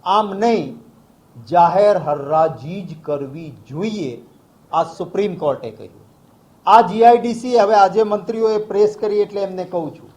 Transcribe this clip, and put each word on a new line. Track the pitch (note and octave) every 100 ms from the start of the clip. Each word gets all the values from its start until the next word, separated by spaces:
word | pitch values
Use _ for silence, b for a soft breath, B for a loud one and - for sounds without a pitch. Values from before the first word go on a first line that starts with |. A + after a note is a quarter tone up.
આમ | - G3+ G#3+
નહીં, | G3 A#3 A3+ C#3 - - _ _ _ _ - A2+
જાહેર | F3 E3+ F3+ G#3 G3
હરરાજી | D3+ D3 C#3 D#3 D#3+ B2 C3+ F#3+
જ | F3 D#3
કરવી | - D3 C#3 D3 D#3+
જોઈએ, | A#2 G2 C#3 G#3+ G#3+ D3 A#2 - _ _ _ _
આ | D#3
સુપ્રીમ | E3 - F3+ F#3 G#3 E3+
કોર્ટે | D3+ B2+ A2+
કહ્યું. | G#2+ G2+ - _ _ _ _ _ _ -
આ | G#3+
જી | G3+ G#3
આઈ | A#3 A#3+
ડી | A#3+
સી, | A#3 B3+ A#3+
હવે | G3+ G#3+
આજે | F#3+ F#3
મંત્રીઓએ | A3 G#3 F3+ A3+ A3 G#3+ G#3+
પ્રેસ | G3+ G#3+ G#3
કરી | G#3+ G#3
એટલે | G3+ G3+
એમને | G3 F#3
કહું | F3 F3+ D#3 A#2+
છું | -